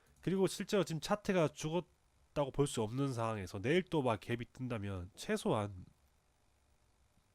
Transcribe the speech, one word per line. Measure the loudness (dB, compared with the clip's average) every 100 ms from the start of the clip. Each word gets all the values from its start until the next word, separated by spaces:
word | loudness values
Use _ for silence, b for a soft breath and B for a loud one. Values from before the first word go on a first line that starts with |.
| b b
그리고 | -2 2 2
실제로 | 0 0 2
지금 | 2 -2
차트가 | -2 -2 2 2 2
죽었다고 | 0 -2 -2 -4 _ _ _ _ -2 -2
볼 | 2 2
수 | 2
없는 | -2 0 -2
상황에서 | 0 -2 -2 -4 -4
내일 | 2 2
또 | 2 0
막 | 2 0
갭이 | -2 -4 -4
뜬다면 | -8 -6 -4 -4 -6 -8 -12
최소한 | -4 -2 2 0 0 -6 -14 _ _ _ _ _ _ _ _ _ _ _ _ _ _